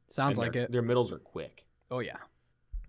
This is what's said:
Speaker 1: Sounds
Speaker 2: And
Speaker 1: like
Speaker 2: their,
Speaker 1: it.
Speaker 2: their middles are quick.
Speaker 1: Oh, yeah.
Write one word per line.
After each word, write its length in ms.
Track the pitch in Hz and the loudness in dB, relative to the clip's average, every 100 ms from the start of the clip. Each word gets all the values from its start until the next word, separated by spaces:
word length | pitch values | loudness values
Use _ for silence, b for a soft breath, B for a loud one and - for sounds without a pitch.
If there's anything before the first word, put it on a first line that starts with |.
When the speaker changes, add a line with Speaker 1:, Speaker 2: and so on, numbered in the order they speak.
| - | -8
Speaker 1:
Sounds 300 | - 139 123 | 0 2 2
Speaker 2:
And 60 | 117 | 0
Speaker 1:
like 60 | |
Speaker 2:
their, 120 | 123 | -2
Speaker 1:
it. 80 | 120 | 0
Speaker 2:
their 100 | 123 | 2
middles 300 | 117 123 117 | 4 4 4
are 60 | 76 | -2
quick. 460 | - 82 73 - _ _ - | -10 -10 -10 -12 _ _ -8
Speaker 1:
Oh, 120 | 127 | -6
yeah. 160 | 92 - - _ _ _ - - | -6 -8 -16 _ _ _ -10 -10